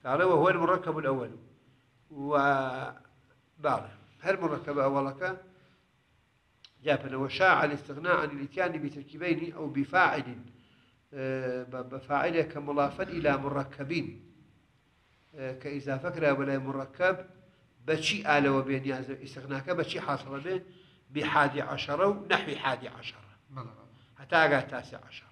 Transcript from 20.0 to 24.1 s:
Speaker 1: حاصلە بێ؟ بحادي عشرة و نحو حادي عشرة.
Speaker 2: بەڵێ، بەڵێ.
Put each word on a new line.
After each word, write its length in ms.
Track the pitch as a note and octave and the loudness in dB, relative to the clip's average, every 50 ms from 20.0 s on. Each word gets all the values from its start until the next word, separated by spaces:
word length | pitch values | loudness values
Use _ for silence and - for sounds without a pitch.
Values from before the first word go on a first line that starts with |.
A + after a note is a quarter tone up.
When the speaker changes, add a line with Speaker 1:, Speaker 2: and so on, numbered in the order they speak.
| - | -2
Speaker 1:
حاصلە 320 | - C#3 C3+ - C3 C3+ C#3 C#3 | -2 -2 -2 -4 -8 -10 -8 -6
بێ؟ 160 | F3 F#3+ F3+ F3+ - - - - - _ _ _ _ C3 | -4 -4 -4 -4 -8 -20 -20 -20 -20 _ _ _ _ -6
بحادي 460 | D3 D3 - - D#3+ C#3+ C#3 C3+ C#3+ | -4 -2 2 4 6 6 4 4 -2
عشرة 460 | B2+ - C#3 C3+ - - C#3+ D#3 F#3 | -4 -4 -4 -6 -4 -4 0 2 2
و 200 | G3+ G#3 G3+ - - | 2 2 0 0 2
نحو 240 | F#3 F3 - D#3 C#3+ | 2 2 2 -2 -6
حادي 340 | C3+ - C3+ C3 B2 B2+ A#2 | -2 0 -2 -2 -2 -6 -12
عشرة. 420 | - - - - - - - - - _ _ _ C3+ | -14 -12 -14 -14 -14 -16 -20 -20 -20 _ _ _ -14
Speaker 2:
بەڵێ، 180 | C3 A#2+ A2 G#2+ G#2+ | -14 -14 -14 -16 -20
بەڵێ. 420 | A2 - - - - _ | -20 -20 -20 -20 -20 _